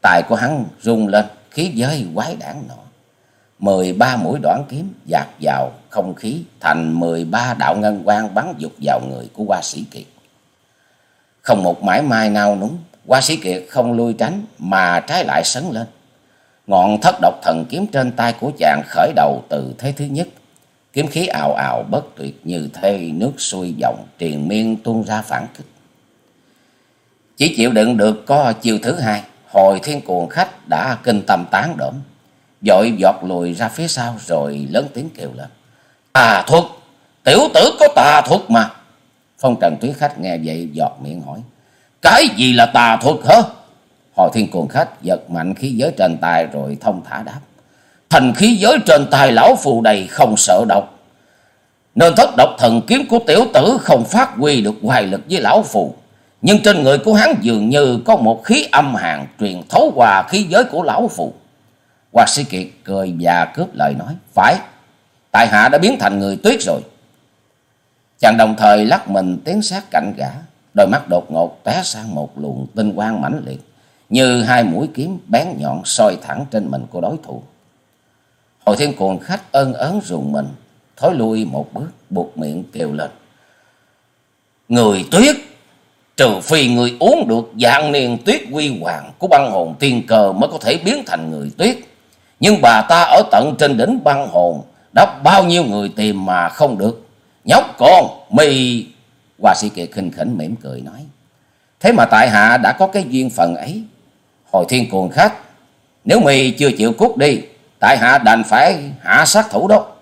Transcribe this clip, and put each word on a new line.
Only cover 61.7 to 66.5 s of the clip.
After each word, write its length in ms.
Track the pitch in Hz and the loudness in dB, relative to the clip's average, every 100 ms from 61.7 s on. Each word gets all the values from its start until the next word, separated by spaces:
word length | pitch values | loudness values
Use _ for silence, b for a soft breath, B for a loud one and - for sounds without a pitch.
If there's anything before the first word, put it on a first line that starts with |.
| _ _ _ _ | _ _ _ _
Hoa 120 | 117 - | 2 4
Sĩ 160 | - | 2
Kiệt 220 | 139 95 90 _ | -4 -8 -10 _
cười 300 | - 98 95 85 | -8 -4 -4 -2
và 240 | 85 85 | 0 0
cướp 300 | 82 - - | 0 -4 -10
lời 200 | - 73 69 | -2 -2 -2
nói: 160 | 92 170 _ | -8 -14 _
"Phải, 220 | - 104 185 - _ _ _ _ _ _ | 2 2 2 -4 _ _ _ _ _ _
tại 140 | 110 113 | 0 2
hạ 220 | 107 117 | 4 4
đã 100 | - | 4
biến 180 | - - | 2 0
thành 180 | 101 101 | -2 -2
người 180 | 98 98 | -4 -2
tuyết 240 | 208 | -2